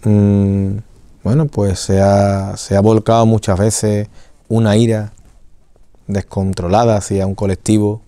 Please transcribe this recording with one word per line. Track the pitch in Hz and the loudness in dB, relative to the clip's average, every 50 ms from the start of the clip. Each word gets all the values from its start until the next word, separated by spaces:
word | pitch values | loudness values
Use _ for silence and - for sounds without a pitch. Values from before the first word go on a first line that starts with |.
| - | -2
mm, | 107 104 104 101 101 101 101 101 98 98 98 98 98 101 104 113 - - - - - - - - | 0 2 2 4 4 2 2 2 0 0 0 -2 -2 -4 -8 -10 -14 -20 -20 -20 -20 -20 -10 -4
bueno, | 92 117 147 160 | -2 0 0 0
pues | 143 - - 101 101 95 - | -2 -2 -2 -2 -2 -2 -4
se | - - 98 95 | -4 -2 0 2
ha, | 98 98 101 101 101 101 98 98 98 98 101 | 4 4 4 4 2 2 0 -2 -4 -6 -8
se | - - - 101 | -12 -6 -2 0
ha | 98 | 2
volcado | 101 110 110 110 104 - 113 113 113 | 4 4 4 2 2 2 2 2 4
muchas | 113 113 107 - - 95 90 | 2 2 0 0 -2 0 0
veces | 101 113 107 - - 107 104 104 104 - - - - - - _ _ _ | 0 0 0 -2 -2 -2 -2 -2 -4 -8 -12 -20 -20 -20 -20 _ _ _
una | 107 113 113 107 104 | -2 0 2 2 2
ira | 110 117 113 113 107 107 104 - - - - - - - - - - _ _ - _ - - - - _ | 2 2 2 0 -2 -6 -10 -14 -20 -20 -20 -20 -20 -20 -20 -20 -20 _ _ -20 _ -20 -20 -20 -20 _
descontrolada | - 101 98 92 - - 101 98 95 95 90 87 87 92 110 120 117 110 | -6 -6 -6 -6 -6 -6 -4 -4 -4 -4 -6 -4 0 0 2 2 2 0
hacia | 101 95 - 98 98 95 | 0 -2 -4 -4 -4 -2
un | 95 98 | -4 -6
colectivo | - 104 98 95 - - - 107 107 104 104 104 113 - | -4 -4 -4 -4 -4 -2 0 0 2 2 0 -4 -6 -12